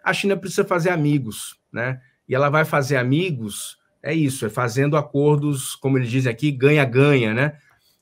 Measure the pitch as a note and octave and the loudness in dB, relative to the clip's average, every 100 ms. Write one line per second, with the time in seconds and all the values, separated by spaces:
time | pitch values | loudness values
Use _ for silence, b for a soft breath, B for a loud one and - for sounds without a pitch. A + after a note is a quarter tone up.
0 | - F#3 G3 F#3+ F#3+ F#3+ G3 F3+ E3+ F3 | -4 -2 -2 -2 -2 -4 0 0 0 0
1 | D3 D3 A2+ G2+ - - _ - B2 C3 | 0 0 -2 -10 -14 -18 _ -8 -6 -8
2 | b b - B2+ C#3+ D3+ D#3+ D#3 C3 C#3 | b b -4 0 2 2 2 0 0 0
3 | B2 C#3+ F3+ B2+ G#2+ - - - _ _ | 2 0 0 -6 -8 -10 -14 -16 _ _
4 | C#3 E3 D3 C3+ A2 C3 B2 A2+ C#3+ D3+ | -6 -2 0 -2 -4 -2 -2 0 0 0
5 | C#3+ C#3 D3 D3+ D3 C3+ - - C3+ C3+ | 0 0 2 2 0 -4 -6 -6 0 0
6 | A#2+ C3 C3 A2 D3+ C3 C3+ D3+ C3 B2 | 0 0 0 0 -2 2 4 4 2 4
7 | C#3+ C#3 A2 A2 D3 D3+ b b b _ | 4 4 2 0 -2 -4 b b b _